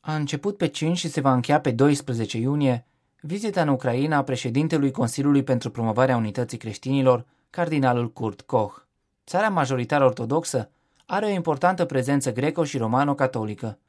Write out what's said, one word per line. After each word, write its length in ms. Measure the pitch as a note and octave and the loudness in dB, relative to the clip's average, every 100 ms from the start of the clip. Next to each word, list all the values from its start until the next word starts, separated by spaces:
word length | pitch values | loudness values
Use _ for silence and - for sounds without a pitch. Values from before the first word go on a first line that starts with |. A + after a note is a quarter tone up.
| - | -4
A 80 | |
început 420 | D#3 C#3+ C#3+ G3+ G3+ | -4 -4 -2 -4 -2
pe 100 | D#3+ | -4
cinci 300 | - D#3 F3 | -2 -2 -2
și 120 | D#3+ | -2
se 120 | D3+ | 0
va 120 | C3+ | 2
încheia 260 | B2+ A#2+ D3 | 2 4 2
pe 120 | D3 | 2
doisprezece 680 | A2+ C#3+ C#3+ - A#2 A2 A2+ | 4 4 4 -2 -4 -4 -2
iunie 480 | B2 D3 C#3 A#2+ _ _ _ _ | -2 2 2 0 _ _ _ _
vizita 400 | D3+ G3 G#3+ G3 | -10 -4 -2 0
în 60 | D#3 | 0
Ucraina 500 | - C3 A#2+ D3+ D3 | 2 0 0 2 0
a 60 | |
președintelui 680 | C#3 B2 B2 B2 D#3 D#3+ C#3 | 0 -4 -2 0 0 2 0
Consiliului 520 | C3 A#2+ - C#3+ C#3+ | 0 -2 0 2 2
pentru 260 | C3+ B2+ A#2+ | 2 -2 -2
Promovarea 480 | A#2+ A2+ A2 C3 A#2+ | -4 -2 2 2 2
Unității 400 | A2 G#2 A#2+ B2 | 0 -4 -6 -6
Creștinilor, 680 | A2+ G#2+ C3 C#3 C3 A#2+ - _ _ | -10 -8 -2 2 4 2 0 _ _
cardinalul 600 | - E3+ D3+ C3 A#2+ A#2 | -6 -2 2 2 2 -2
Kurt 300 | - A2+ - | -4 -8 -8
Koch. 340 | - B2 G#2 - _ _ _ _ | -2 -2 -2 -8 _ _ _ _
Țara 240 | - F3+ G#3+ | -4 -2 0
majoritar 520 | F#3 C3 C3 A#2+ D3 | 0 0 -2 0 4
ortodoxă 680 | C3 B2+ A2+ D3+ D#3+ B2+ G#2+ _ _ _ | 4 2 -2 -2 0 -4 -4 _ _ _
are 200 | - G3 | -6 -2
o 40 | G#3+ | 0
importantă 560 | F#3+ E3 C#3+ F3+ F3+ | -2 -2 0 0 0
prezență 460 | E3+ C3+ B2+ C#3+ C3 | 0 0 0 0 0
greco- 320 | A#2 D3 D#3 | -2 -2 -2
și 140 | D3+ C3+ | -2 -2
romano-catolică. 1000 | A2+ B2+ C#3+ C#3 C3 A#2+ G#2+ G#2 A2+ A2 | 0 0 0 0 0 0 -6 -6 -10 -10